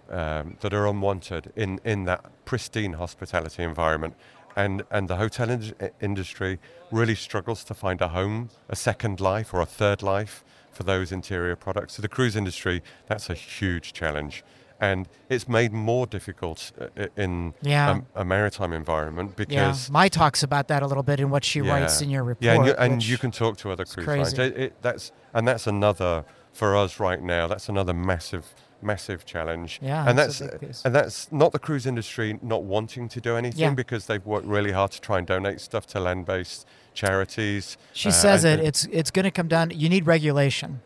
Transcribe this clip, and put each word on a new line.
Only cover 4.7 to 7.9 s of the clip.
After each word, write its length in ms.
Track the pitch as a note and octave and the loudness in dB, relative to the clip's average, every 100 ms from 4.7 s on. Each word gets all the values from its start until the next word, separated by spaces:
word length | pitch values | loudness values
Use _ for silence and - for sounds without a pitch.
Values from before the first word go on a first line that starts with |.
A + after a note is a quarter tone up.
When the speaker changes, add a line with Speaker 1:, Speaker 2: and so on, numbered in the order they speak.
| F#2+ - | -2 -4
Speaker 1:
and 180 | G#2 F#2+ | -2 -2
the 80 | F2+ | -2
hotel 320 | A2 - A#2 | -2 -2 -2
in-, 240 | B2 G#2+ - G2 - | -2 -6 -8 -10 -4
industry 580 | G2+ G2+ F#2 - F#2+ F#2 - - - | -4 -2 -6 -6 -4 -6 -10 -20 -4
really 240 | A2+ A2+ | 0 2
struggles 500 | A2 - G#2 F#2 A2+ | 0 -4 -6 -4 -8
to 100 | - | -8
find 260 | G#2 G2 | -6 -2